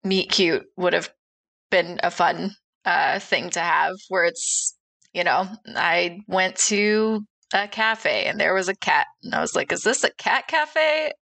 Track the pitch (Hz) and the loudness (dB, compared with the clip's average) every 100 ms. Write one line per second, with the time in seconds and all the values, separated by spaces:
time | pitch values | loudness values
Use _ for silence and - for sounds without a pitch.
0 | 190 190 - - 180 156 - - 180 175 | 0 0 0 2 2 2 -4 -2 0 0
1 | 175 _ _ _ _ _ _ 185 170 175 | -4 _ _ _ _ _ _ 0 0 -2
2 | 175 - - 165 185 - _ _ - 170 | -4 2 0 0 -6 -8 _ _ -2 0
3 | 151 196 - 165 165 175 170 156 160 190 | 0 -2 -2 -4 -2 -4 0 2 0 -2
4 | - 185 170 170 - - - - _ _ | -4 0 0 0 -4 -2 -4 -8 _ _
5 | _ 175 170 131 190 220 - - 170 170 | _ -4 0 0 -2 -10 -10 -2 0 2
6 | 175 175 208 185 185 185 - 208 208 214 | 0 -6 -4 0 0 0 0 2 2 2
7 | 220 220 214 _ _ 196 208 - 220 220 | 2 -2 -6 _ _ -2 -2 -2 0 0
8 | 156 107 - 214 160 190 180 190 - 147 | 0 0 -2 0 2 2 0 -2 0 2
9 | - _ - 165 160 165 147 175 - - | 0 _ -4 -2 0 -2 -2 0 0 2
10 | - - - 247 - 320 302 320 311 311 | 0 0 0 0 2 0 0 2 2 2
11 | 311 - | -2 -6